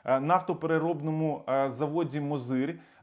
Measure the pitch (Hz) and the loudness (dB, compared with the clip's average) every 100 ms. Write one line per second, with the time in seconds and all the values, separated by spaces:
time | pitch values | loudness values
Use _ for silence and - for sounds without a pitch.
0 | - 135 147 185 185 170 165 160 165 156 | 0 2 4 2 2 -2 0 0 0 -2
1 | 156 156 160 147 - 135 135 123 147 160 | -2 0 0 -2 0 2 2 0 -2 0
2 | 151 147 143 147 123 127 143 165 - - | -2 -2 -4 -4 -2 -2 -2 -6 -14 -12